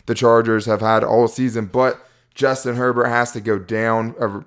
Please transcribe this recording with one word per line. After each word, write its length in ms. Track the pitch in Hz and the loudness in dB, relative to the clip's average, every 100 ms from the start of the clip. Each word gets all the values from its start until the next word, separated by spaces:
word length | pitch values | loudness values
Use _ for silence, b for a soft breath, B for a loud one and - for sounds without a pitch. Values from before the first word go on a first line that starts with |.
| - | -8
the 80 | |
Chargers 500 | 117 120 117 113 110 | 0 4 4 4 0
have 160 | 104 107 | 0 0
had 240 | 110 110 | 2 2
all 240 | 104 110 117 | 2 2 2
season, 380 | 131 127 113 101 | 0 -4 -4 -4
but 340 | 123 127 - b b b | 0 0 -2 b b b
Justin 420 | - 139 131 127 120 | -2 -2 0 -4 -2
Herbert 320 | 127 120 120 | 0 0 0
has 240 | 117 120 | 0 -2
to 100 | 113 | -4
go 160 | 107 101 | -4 -4
down, 560 | 90 110 113 113 113 - | -2 -2 0 -2 -4 -4
uh, 220 | 110 98 | -6 -6